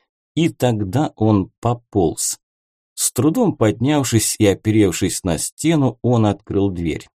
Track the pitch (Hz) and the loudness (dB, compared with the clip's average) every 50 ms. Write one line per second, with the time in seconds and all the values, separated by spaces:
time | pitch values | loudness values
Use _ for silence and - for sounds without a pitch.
0 | _ _ _ _ _ _ _ 156 170 160 - - 127 123 113 104 104 95 90 143 | _ _ _ _ _ _ _ -2 0 0 0 -2 -2 -2 0 -2 -4 -4 -2 -2
1 | 151 - - - 110 110 104 98 90 - _ _ - 117 123 120 - _ - 101 | -2 -4 -2 0 2 2 2 2 0 -2 _ _ -4 -4 -4 -4 -8 _ 0 0
2 | 87 76 - - - - - - _ _ _ _ _ _ _ _ _ _ _ - | 0 0 -2 -4 -6 -8 -8 -10 _ _ _ _ _ _ _ _ _ _ _ -6
3 | - - - 123 110 156 165 254 240 175 - - 117 107 104 117 120 139 151 147 | -6 -4 -2 0 0 0 2 2 0 0 0 2 0 0 0 0 -2 0 0 0
4 | 131 - 117 107 - - - - 110 98 92 - - 107 104 110 101 90 80 - | 0 0 0 0 0 -2 0 2 2 2 2 2 -2 0 2 2 2 2 0 -2
5 | 101 85 - - - 92 82 - - - - - - 156 170 147 135 123 - - | -4 -4 -4 -4 -4 -4 -4 -4 -4 -8 -10 -4 -2 0 2 2 0 0 -2 -2
6 | - 120 123 113 107 104 98 - _ - - 98 98 101 90 87 85 78 71 - | -2 0 2 2 2 2 0 -2 _ -4 -2 0 0 0 -2 -4 -4 -4 -4 -6
7 | - - | -10 -16